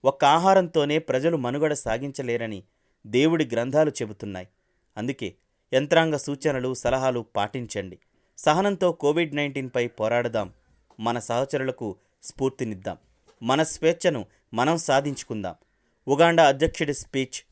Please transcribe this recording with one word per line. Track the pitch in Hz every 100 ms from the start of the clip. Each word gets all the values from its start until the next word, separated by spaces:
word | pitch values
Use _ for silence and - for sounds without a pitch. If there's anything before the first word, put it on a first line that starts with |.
ఒక్క | - -
ఆహారంతోనే | 143 160 185 196 175 165 147 151
ప్రజలు | 160 127 156 165
మనుగడ | 120 139 156
సాగించలేరని | 147 117 113 139 135 127 117 113 98 - _ _ _ 107
దేవుడి | 120 156 165 139
గ్రంథాలు | 113 123 143 156
చెబుతున్నాయి. | - 110 104 104 95 92 _ _ _ _ -
అందుకే | 120 135 107 - _ _ _
యంత్రాంగ | 131 143 165 165 147
సూచనలు, | - 143 156 135 127
సలహాలు | 127 123 131 131 123 110 110
పాటించండి. | 104 127 117 107 92 87 _ _ _ -
సహనంతో | - 151 202 190 180
కోవిడ్ | 165 147 151 165 147
నైన్టీన్పై | 143 139 131 123 120
పోరాడదాం. | - 110 120 120 113 95 - _ _ _ -
మన | 110 120
సహచరులకు | - 117 135 143 131 127 110 92 _ _
స్ఫూర్తినిద్దాం. | - - 131 - 120 98 98 85 _ _ _ _
మన | 117 139
స్వేచ్ఛను | 156 - 156 165 180 139 98 _ _
మనం | 110 131 165
సాధించుకుందాం. | - 139 143 131 - 110 92 82 _ _ _ _ -
ఉగాండా | 139 170 165
అధ్యక్షుడి | 151 139 156 - 147
స్పీచ్ | 143 - 139 131 - _